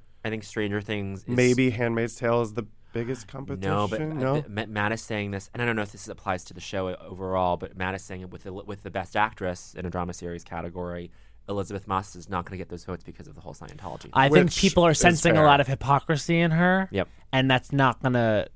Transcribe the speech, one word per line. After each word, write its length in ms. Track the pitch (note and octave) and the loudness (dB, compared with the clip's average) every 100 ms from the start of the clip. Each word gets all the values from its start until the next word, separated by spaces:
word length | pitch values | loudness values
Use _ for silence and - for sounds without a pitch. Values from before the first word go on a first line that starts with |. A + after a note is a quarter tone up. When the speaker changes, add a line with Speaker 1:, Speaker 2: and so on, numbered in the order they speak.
| - - A2 | -20 -10 -6
Speaker 1:
I 40 | |
think 140 | A2 | -6
Stranger 380 | G#2 A#2 G#2 G#2 | -6 -4 -2 -2
Things 400 | G2+ G#2 G2 F#2+ | -4 -4 -4 -8
is 60 | - | -2
Speaker 2:
Maybe 400 | A#2+ B2 B2 C3 | 2 4 4 2
Handmaid's 460 | A2+ A#2 A2+ A#2 - | 2 0 0 -2 -2
Tale 260 | A#2+ A#2+ | 0 0
is 120 | A2+ | 0
the 120 | G#2+ G#2 - - | -4 -10 -14 -10
biggest 340 | A#2 A#2 B2+ - | -8 -6 -8 -10
competition? 400 | C3+ C#3 F#2 F#2+ | -12 -10 -6 -2
Speaker 1:
No, 140 | G2 G#2 | 0 0
but, 140 | A2 | -2
uh, 40 | D#3 | -4
Speaker 2:
No? 280 | D#3 C3 D3 | -2 0 0
Speaker 1:
th-, 120 | C#3+ | -2
Ma-, 160 | G#2 A2 | -6 -6
Matt 240 | G#2 G#2 | -2 -2
is 100 | A2+ | -2
saying 300 | - G#2+ G2+ | -4 -4 -4
this, 180 | G2 - | -6 -8
and 80 | A2+ | -4
I 40 | A#2+ | -2
don't 120 | A2+ | -2
know 40 | |
if 100 | G2+ | -4
this 140 | G#2 G#2+ | -8 -14
applies 340 | - - F#2 - | -8 -4 -4 -6
to 80 | |
the 60 | F2 | -14
show 300 | - G2 F#2 | -8 -4 -4
o-, 60 | F2+ E2 | -6 -10
overall, 480 | F#2 F#2+ F#2 F2+ F2 | -10 -2 0 2 0
but 220 | F#2+ F#2+ | -4 -6
Matt 180 | F#2 F#2+ | -4 -4
is 80 | |
saying 180 | - F#2 | -8 -12
it 80 | F#2 | -12
with 140 | F#2 | -14
the, 80 | G2+ | -12
with 300 | F#2+ G2+ G2+ | -12 -10 -12
the 80 | G2 | -8
Best 240 | F#2+ F2+ G#2+ | -8 -4 0
Actress 580 | A2 - F#2 F2+ - | 0 0 -6 -6 -10
in 120 | - F2+ | -8 -6
a 40 | |
Drama 240 | F2 F2+ | -4 -4
Series 300 | F2 F2 E2+ | -6 -8 -10
category, 680 | - F2 E2+ F2+ F2 F2 F2 - - - - | -10 -8 -8 -8 -8 -8 -12 -16 -20 -18 -6
Elizabeth 380 | G2+ F#2+ G2 G#2 | -6 -4 -6 -4
Moss 280 | F#2+ F#2+ F2+ | -4 -4 -10
is 140 | E2+ | -6
not 160 | F#2 F2 | -4 -4
gonna 120 | F#2+ | -8
get 120 | E2 | -10
those 160 | F2 - | -12 -8
votes 180 | F2+ | -10
because 240 | - - E2 | -10 -18 -18
of 80 | - | -16
the 60 | |
whole 120 | E2 | -16
Scientology 500 | - - - - - | -14 -16 -14 -12 -12
thing. 80 | - | -2
Speaker 3:
I 160 | - C#3 | 2 6
think 160 | D#3+ F3+ | 6 6
Speaker 2:
Which 140 | - | 4
Speaker 3:
people 240 | G3 F#3 E3+ | 4 6 6
are 60 | |
Speaker 2:
is 80 | D3+ | 6
Speaker 3:
sensing 320 | F3 E3 E3+ | 6 6 6
a 40 | D#3 | 6
Speaker 2:
fair. 100 | D3+ | 8
Speaker 3:
lot 140 | C#3+ | 8
of 80 | C3+ | 4
hypocrisy 720 | C#3 C3 C#3+ - D3+ - E3+ | -2 2 2 2 -2 2 2
in 120 | E3+ | 4
her. 360 | D#3+ F3+ F#3 F#3+ | 4 4 2 0
Speaker 1:
Yep. 160 | G2 - - - | -2 -4 -6 -2
Speaker 3:
And 160 | C3+ C3 | 2 4
that's 220 | B2+ - | 2 2
not 280 | C#3 C3+ - | 4 4 4
gonna 460 | C3 B2 A2+ G#2+ - | 2 2 4 2 0